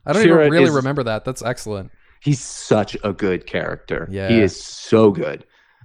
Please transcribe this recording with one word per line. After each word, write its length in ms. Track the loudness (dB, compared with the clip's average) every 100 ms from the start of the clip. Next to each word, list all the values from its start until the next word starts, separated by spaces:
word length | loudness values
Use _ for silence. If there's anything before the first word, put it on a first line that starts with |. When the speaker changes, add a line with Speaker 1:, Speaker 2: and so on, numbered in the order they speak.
Speaker 1:
I 80 | -4
don't 100 | 2
even 120 | 6 6
Speaker 2:
Chirrut 140 | 6
Speaker 1:
really 140 | 4
Speaker 2:
is 100 | 4
Speaker 1:
remember 300 | 2 0 -2
that. 200 | -2 -4
That's 160 | -6 -8
excellent. 520 | -6 -6 -8 -10 -10 -18 _ _
Speaker 2:
He's 200 | -2 -2
such 560 | -4 -14 0 0 0 -4
a 80 | -6
good 340 | -4 -2 -4 -4
character. 600 | -8 -6 -8 -8 -8 -8
Speaker 1:
Yeah. 160 | -6 0
Speaker 2:
He 120 | 2
is 200 | 2 0
so 520 | -12 -18 0 4 4
good. 320 | 4 -4 -8 -14 _ _ _